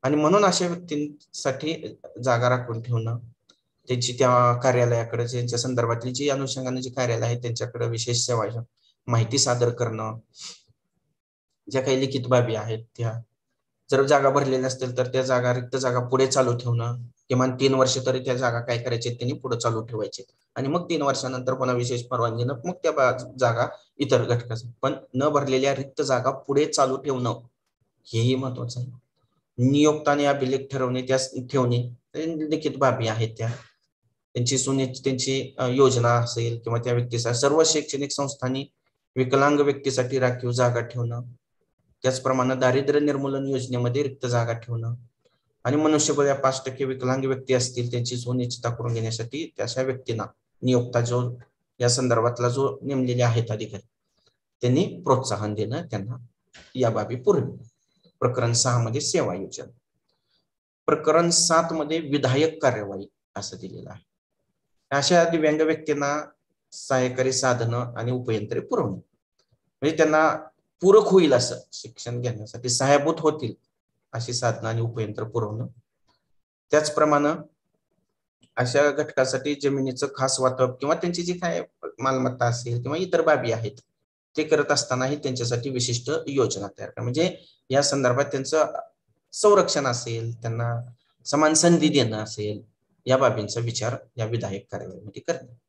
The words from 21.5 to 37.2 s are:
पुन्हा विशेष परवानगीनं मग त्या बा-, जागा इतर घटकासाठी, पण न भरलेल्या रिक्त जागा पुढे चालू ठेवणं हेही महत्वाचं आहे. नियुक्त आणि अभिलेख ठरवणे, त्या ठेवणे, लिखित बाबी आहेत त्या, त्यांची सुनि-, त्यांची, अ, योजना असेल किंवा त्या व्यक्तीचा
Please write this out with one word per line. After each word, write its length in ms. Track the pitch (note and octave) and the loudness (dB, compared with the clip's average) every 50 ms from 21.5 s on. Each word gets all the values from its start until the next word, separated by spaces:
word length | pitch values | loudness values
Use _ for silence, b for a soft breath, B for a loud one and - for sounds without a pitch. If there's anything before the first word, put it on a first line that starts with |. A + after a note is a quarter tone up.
| B2+ | -2
पुन्हा 220 | B2+ B2+ B2+ B2 | -2 0 0 0
विशेष 280 | A#2+ A#2+ B2 B2+ A#2+ A#2+ | 0 0 -2 -4 -4 -4
परवानगीनं 500 | - C3 A#2+ A#2 A#2 A2 A2+ A#2+ B2+ C#3 - - | -4 -2 -2 0 -2 -2 -2 -4 -4 -4 -6 -6
मग 80 | F3+ F3+ - - | -8 -8 -2 -2
त्या 80 | E3 | -2
बा-, 260 | D3 C#3+ C3+ B2 A#2+ B2 - - - B2+ | 2 2 2 2 2 0 -8 -12 -2 0
जागा 280 | B2+ A#2 A2+ A#2 B2 B2 B B B B B | 2 2 2 2 -2 -4 B B B B B
इतर 260 | _ C#3+ A#2+ C3 A#2+ A#2 | _ 0 2 2 2 4
घटकासाठी, 500 | - A#2+ A#2+ - - A#2 A2+ - - - _ | 2 0 2 4 4 2 2 -2 -12 -10 _
पण 120 | - C3+ D3+ - - _ - | -2 -2 -2 -4 -10 _ -2
न 160 | B2+ C#3 D3+ | 0 0 2
भरलेल्या 460 | D3 C#3+ C3+ C3 C3 C3 C3+ C#3 C#3 | 2 2 0 2 2 2 2 2 0
रिक्त 260 | C3+ C3+ - - - | 0 -4 -8 -4 -4
जागा 300 | D3 C3 C3+ A#2+ A#2 C3 | 0 2 2 2 2 0
पुढे 340 | C3+ - - - C#3 C#3+ D3+ | -2 -2 -4 0 2 2 2
चालू 320 | D3+ - D3+ C#3 B2+ C3 | 2 4 2 2 2 2
ठेवणं 440 | C3+ C3+ D3 C3+ B2+ B2 A#2 G2+ - - - _ _ _ _ _ _ _ _ _ _ _ | -2 -2 -2 -2 0 0 -2 -2 -4 -8 -20 _ _ _ _ _ _ _ _ _ _ _
हेही 300 | - - A2+ A#2 B2 C3 | -4 -2 2 4 4 2
महत्वाचं 440 | B2+ C3+ C3 A#2+ A#2+ A#2+ A#2 - A#2+ | 2 0 -4 -6 -6 -8 -8 -6 -8
आहे. 260 | B2 - - - _ _ _ _ _ _ _ _ _ _ _ | -8 -10 -10 -18 _ _ _ _ _ _ _ _ _ _ _
नियुक्त 520 | - B2 C3 C#3+ D3 D3 D3+ D3+ D3+ - D3 | 2 4 4 6 6 6 6 4 4 2 2
आणि 160 | C#3+ D3 C#3+ | 2 4 4
अभिलेख 420 | C#3+ C#3 C#3 C3+ B2+ C3+ B2+ - - | 2 2 2 0 0 0 -2 -4 -4
ठरवणे, 300 | C3+ C3 C3 B2 B2+ B2+ | -4 -2 -2 0 -2 -4
त्या 160 | B2+ B2+ C3 C3 - - - C3+ B2 B2 | 0 0 0 0 0 -2 -6 -10 -10 -2
ठेवणे, 380 | - C3+ B2+ A#2+ A#2+ B2 B2 - - _ _ _ _ C#3+ D#3+ E3 E3 D3+ D#3 D3+ | 0 2 2 2 2 0 -2 -4 -10 _ _ _ _ -6 -6 -4 -4 -4 -2 -2
लिखित 220 | D#3 D3+ - D3 C3 | -2 -2 -2 -4 -2
बाबी 300 | C3+ C#3 C3 A#2+ - A2+ | 2 2 2 2 2 -2
आहेत 280 | A2 A2 A2+ A2+ A2 - | -2 -2 -2 -2 -4 -4
त्या, 100 | - A2+ A2+ A#2+ - - _ _ _ _ _ _ _ _ _ _ _ _ _ _ | -6 -6 -6 -6 -8 -14 _ _ _ _ _ _ _ _ _ _ _ _ _ _
त्यांची 240 | B2 A#2+ B2 C#3 | -4 -2 0 0
सुनि-, 360 | C3 - C#3 C#3 C3+ C3+ B2 B2+ - - | 0 0 0 0 0 0 -2 -4 -4 -2
त्यांची, 520 | C3+ C3 B2 - C3+ C3+ C3+ B2 - - | -2 -2 -2 -2 -2 -2 -2 -4 -6 -6
अ, 100 | - B2+ | -4 -2
योजना 420 | B2 B2 C3+ C#3 B2+ A#2 A#2+ A2+ A#2+ | 0 6 6 6 6 6 4 4 4
असेल 500 | A#2+ A#2+ A#2 A#2 - A#2 A#2 A#2 A#2 A#2 | 4 4 2 0 -2 -4 -4 -4 -4 -6
किंवा 200 | - A#2 A#2 A#2 | -4 -4 -4 -2
त्या 140 | A#2 B2 A#2+ | 0 0 0
व्यक्तीचा 400 | A#2+ A#2+ A#2+ - A2+ | 0 0 -2 -4 -2